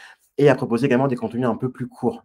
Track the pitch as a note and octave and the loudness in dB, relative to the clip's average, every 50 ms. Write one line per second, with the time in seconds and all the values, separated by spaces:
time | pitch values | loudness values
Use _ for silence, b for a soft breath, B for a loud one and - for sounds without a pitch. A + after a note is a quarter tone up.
0 | B B B B B _ _ - C#3+ C#3+ B2 - C#3 - A#2 A2+ C3+ C#3 B2 B2 | B B B B B _ _ 2 4 4 4 2 0 -2 -2 0 2 2 2 2
1 | C3+ C#3 B2 A#2+ A2+ A2 A#2 A#2+ B2+ A#2 G#2+ - C3 B2+ B2+ - B2 B2 - - | 2 0 -2 -4 -6 -6 -4 -2 -2 -2 -2 -2 -4 -6 -6 -8 -12 -12 -8 -4
2 | B2+ A#2 - - | -4 -4 -4 -6